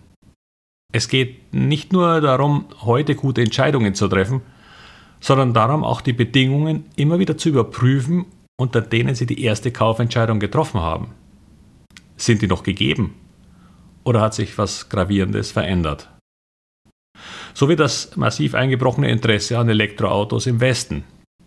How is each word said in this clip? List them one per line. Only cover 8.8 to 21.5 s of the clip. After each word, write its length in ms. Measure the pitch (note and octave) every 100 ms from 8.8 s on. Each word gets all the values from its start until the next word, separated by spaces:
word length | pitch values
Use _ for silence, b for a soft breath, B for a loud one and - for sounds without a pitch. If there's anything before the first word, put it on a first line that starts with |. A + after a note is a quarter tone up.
denen 340 | A2 A2+ C3 B2
Sie 100 | A#2+
die 180 | -
erste 280 | A#2+ G#2+ B2+
Kaufentscheidung 680 | - A2 A2+ A#2+ B2 A2+ A2
getroffen 420 | G2+ D3 D#3 G2
haben. 280 | E2 D#2 - - - - - - - - _ - - -
Sind 240 | - G#2+
die 60 | F#2+
noch 160 | F2+
gegeben? 520 | - - C3 D3 F#2+ - - _ - b b b b b
Oder 180 | - A2+
hat 120 | A2
sich 240 | - G2+ -
was 320 | G2+ - -
Gravierendes 640 | G2+ F#2 G2 F#2+ G#2 G#2+
verändert? 580 | - - F2+ D#2 C#2+ - - _ _ _ _ _ _ _ _ _ B B B B
So 140 | - C#3
wie 60 | E3
das 400 | C#3+ - - -
massiv 400 | A#2 - D3 A#2
eingebrochene 540 | C3 B2+ B2+ B2 A#2+
Interesse 480 | A#2 A2+ G#2 - A#2
an 100 | A#2
Elektroautos 800 | G#2+ G#2+ - G2+ G2 G#2 A#2 B2+
im 120 | A#2
Westen. 440 | B2+ A#2 - - - - _ _ _